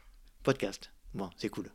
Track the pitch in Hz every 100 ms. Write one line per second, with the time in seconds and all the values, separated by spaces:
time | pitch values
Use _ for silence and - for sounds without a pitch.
0 | - - - - - - 98 - - -
1 | - 110 92 - 110 - 95